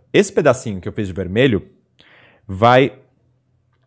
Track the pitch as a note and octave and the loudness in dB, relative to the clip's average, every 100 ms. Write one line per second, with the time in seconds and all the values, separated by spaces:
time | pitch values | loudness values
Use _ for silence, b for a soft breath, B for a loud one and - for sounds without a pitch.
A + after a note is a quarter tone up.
0 | _ E3+ G3+ G3 D3 A#2+ A#2 F#2 G#2 A2+ | _ -2 0 0 0 0 -4 -10 -10 -8
1 | G2 F#2 F2 G#2 C3+ F#2+ - _ _ _ | -8 -8 -6 0 0 0 -6 _ _ _
2 | b b b b b F#2 A#2 B2+ C#3+ - | b b b b b 0 4 4 2 -4
3 | _ _ _ _ _ _ _ _ | _ _ _ _ _ _ _ _